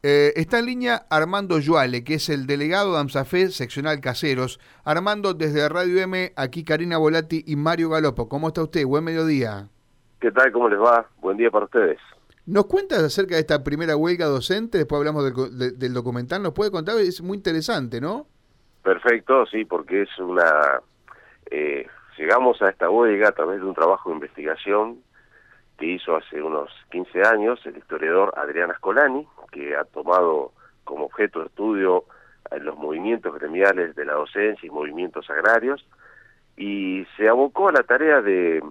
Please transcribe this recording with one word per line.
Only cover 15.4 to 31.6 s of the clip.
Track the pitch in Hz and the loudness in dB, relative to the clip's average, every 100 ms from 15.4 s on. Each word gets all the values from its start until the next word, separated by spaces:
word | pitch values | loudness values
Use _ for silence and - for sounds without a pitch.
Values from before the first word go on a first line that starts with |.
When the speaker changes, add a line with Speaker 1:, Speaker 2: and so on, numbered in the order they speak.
| 131 | -4
Speaker 1:
de, | 127 123 | -2 -6
del | 127 127 127 | -4 -4 -4
documental. | 120 123 123 180 | -4 -6 -6 -4
¿Nos | 190 | -4
puede | 147 208 | -2 -2
contar? | 190 160 226 | -2 -2 0
Es | 190 180 | 0 -2
muy | 175 202 | -8 -6
interesante, | 196 160 156 214 123 117 | -2 -2 -2 -4 -4 -6
¿no? | 143 226 302 _ _ _ _ _ | -6 -8 -10 _ _ _ _ _
Speaker 2:
Perfecto, | - 87 120 117 - 131 113 | 0 2 2 0 4 2 2
sí, | 110 104 | -2 -4
porque | 87 76 95 | -6 -2 -2
es | 98 - | -2 -6
una... | 92 90 85 76 73 67 _ _ _ - - _ - | -4 2 4 4 4 0 _ _ _ -20 -20 _ -10
Eh, | 71 76 71 62 - - - | -4 -4 -4 -10 -18 -20 -10
llegamos | 78 113 127 113 | 0 4 4 2
a | 98 | 0
esta | - 85 | 0 0
huelga | 110 117 101 107 | 4 4 4 2
a | |
través | 95 80 98 | 2 -4 -2
de | 95 | -6
un | |
trabajo | 85 82 95 92 | 0 2 2 -2
de | 78 | -8
investigación | 76 - 76 78 101 104 110 120 _ _ _ _ _ _ _ _ | -10 -10 -8 -6 -2 0 0 -6 _ _ _ _ _ _ _ _
que | 80 | -8
hizo | 90 - 80 | -6 -4 -4
hace | - 78 | -4 -8
unos | 78 78 73 - _ | -6 -6 -8 -14 _
quince | 87 90 90 | -10 -6 2
años | 104 113 107 120 80 | 4 4 0 -2 -8
el | 71 | -18
historiador | _ 78 80 87 98 - | _ -6 0 2 2 -2
Adrián | 73 76 87 | -6 -4 -4
Ascolani, | 87 92 113 143 131 151 - - | -4 -2 2 2 0 -8 -20 -20
que | - 73 73 | -14 -8 -6
ha | - | -6
tomado | - 73 90 87 78 65 _ _ _ | -8 0 2 4 0 -4 _ _ _
como | - 71 73 | -14 -10 -10
objeto | - 107 82 | -4 -4 -4
de | 80 | -12
estudio, | - | -6